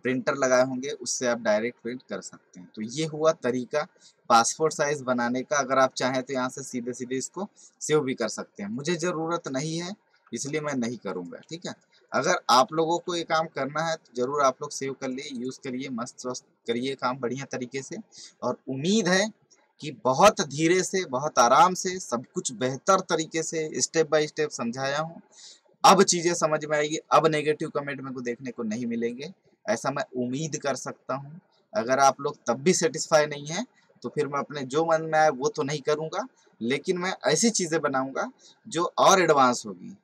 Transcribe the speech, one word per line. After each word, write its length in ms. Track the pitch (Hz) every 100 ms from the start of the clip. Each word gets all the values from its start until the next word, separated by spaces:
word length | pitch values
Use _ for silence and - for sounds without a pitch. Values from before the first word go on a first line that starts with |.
प्रिंटर 300 | 123 127 120 139
लगाए 280 | 131 127
होंगे 260 | 131 127 139
उससे 340 | 151 123 - 123
आप 120 | 117
डायरेक्ट 400 | 113 107 117 -
प्रिंट 200 | 117 127
कर 180 | _ 98
सकते 400 | - - _ 92
हैं। 80 | 87
तो 80 | -
ये 220 | 110 127 160
हुआ 260 | 151 160
तरीका 520 | 160 127 127 123 147 165 _ - _ -
पासपोर्ट 440 | 117 117 - 156
साइज 260 | - 143 147
बनाने 400 | 127 123 120 127
का। 140 | 123 147
अगर 200 | 127 135
आप 160 | 131
चाहें 280 | - 131 131
तो 100 | 123
यहाँ 160 | 131 127
से 140 | 139
सीधे 300 | 135 127 120
सीधे 220 | 120 120 131
इसको 320 | 123 180 202 _ - _
सेव 200 | - 151
भी 140 | 135
कर 140 | 120 110
सकते 320 | - 95 -
हैं। 80 | 101
मुझे 240 | 120 143 175
ज़रूरत 520 | 180 160 160 170 160
नहीं 280 | 135 156 165
है 180 | 175 214 _ _ _
इसलिए 280 | 120 139 151
मैं 140 | 147 135
नहीं 200 | 117 117
करूँगा। 400 | 101 90 87 82
ठीक 260 | - 165 180
है, 80 | - _ _ _
अगर 260 | 120 147 180 -
आप 220 | 123 131
लोगों 260 | 156 160 170
को 160 | 185 175
ये 60 |
काम 220 | 165 160 160
करना 340 | 151 135 151
है 140 | 165 160
तो 180 | _ 123
ज़रूर 260 | 123 147
आप 140 | 135 127
लोग 80 | 143
सेव 240 | - 135
कर 140 | 131 135
लिए, 200 | 127 147
यूज़ 240 | 127 127 127
करिए, 280 | 139 127 139
मस्त 360 | 120 123 - 127
वस्त 180 | 120 _ _ -
करिए 280 | 117 131
काम 240 | - 127 131
बढ़िया 260 | 120 131 139
तरीके 360 | 127 123 135
से। 140 | 131 202 - - - _
और 160 | 120 - -
उम्मीद 400 | 135 160 214 175
है 200 | 185 214 - _ _ _ _
कि 80 | - 123
बहुत 360 | 127 135 202 -
धीरे 400 | 147 135 160 185
से, 220 | 175 190 170
बहुत 320 | 127 151 -
आराम 360 | 120 139 175
से, 240 | 185 185 185
सब 240 | - 120 127
कुछ 180 | 180 -
बेहतर 460 | 131 127 135 - 190
तरीके 400 | 190 165 160 160
से 260 | 156 160 156 131
step 280 | - 165 156
by 140 | 156 151
step 240 | - 151
समझाया 460 | - 117 127 135 147
हूँ। 220 | 160 165 _ - - - _ _
अब 180 | 160 190
चीज़ें 280 | 196 180 165
समझ 300 | 170 160 151
में 120 | 147 151
आएगी, 180 | 151 156 _
अब 140 | 143 156
नेगेटिव 400 | 156 147 151 156
कमेंट 300 | 147 143 135
मेरे 140 | 135
को 60 | 127
देखने 280 | 120 120 131
को 120 | 120
नहीं 220 | 110 110 120
मिलेंगे, 460 | 117 117 120 151 - _ _ -
ऐसा 240 | 220 143
मैं 120 | 139 135 127
उम्मीद 400 | 123 131 156 147
कर 160 | 143 131
सकता 380 | 139 127 -
हूँ। 260 | 135 139 165 _ _ _
अगर 260 | - 113 131
आप 200 | 135 131
लोग 160 | 143 147 -
तब 120 | 123
भी 120 | 151
satisfy 520 | 180 165 151 - 156 147
नहीं 200 | 147 147
हैं 180 | 175 254 _ _ _
तो 60 | 120
फिर 180 | - 143
मैं 120 | 143
अपने 240 | - 147
जो 200 | 131 143 165
मन 160 | 160
में 140 | 160 156
आए 100 | 156
वो 180 | 127 147
तो 140 | 151
नहीं 180 | 139 151
करूँगा, 440 | 143 151 160 180 254 _ _ _
लेकिन 380 | 113 143 175 180
मैं 160 | 180 - 131
ऐसी 240 | 151 233
चीज़ें 280 | - 170 165
बनाऊँगा 500 | 147 135 135 151 220 _ - _ 113
जो 180 | 143 175 -
और 220 | 143 190
advance 420 | 160 143 127 120 110
होगी 300 | 90 95 196